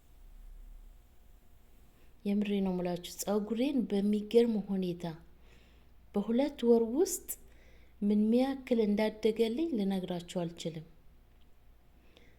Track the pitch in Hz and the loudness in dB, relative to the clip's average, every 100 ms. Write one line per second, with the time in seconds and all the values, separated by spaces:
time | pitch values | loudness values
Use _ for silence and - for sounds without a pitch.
0 | - - - - - - - - - - | -20 -20 -20 -20 -20 -20 -20 -20 -20 -20
1 | - - - - - - - - - - | -20 -20 -20 -20 -20 -20 -20 -20 -20 -20
2 | - - 202 202 202 202 190 180 175 175 | -20 -8 -2 0 0 0 0 0 -2 -4
3 | - - - 208 208 220 277 269 190 202 | -8 -8 -2 -2 0 0 0 0 0 0
4 | 208 208 208 233 233 214 190 196 180 175 | 2 0 4 4 6 2 -2 -2 -2 -4
5 | 170 160 - - - - - - - - | -8 -10 -16 -20 -20 -20 -20 -20 -20 -20
6 | - 202 202 233 294 285 233 233 226 269 | -6 -4 0 0 0 2 4 6 4 0
7 | 381 - - - - - - - - - | 0 -2 -10 -14 -16 -20 -20 -20 -20 -4
8 | 202 214 214 240 269 269 - 226 208 208 | 2 4 4 4 2 -2 0 2 2 2
9 | 214 214 220 220 226 247 330 226 196 190 | 0 0 0 2 0 0 -2 0 0 -2
10 | 180 175 170 185 170 - 165 156 156 - | -2 -6 -6 -4 -4 -6 -8 -8 -12 -20
11 | - - - - - - - - - - | -20 -20 -20 -20 -20 -20 -20 -20 -20 -20
12 | - - - | -20 -20 -20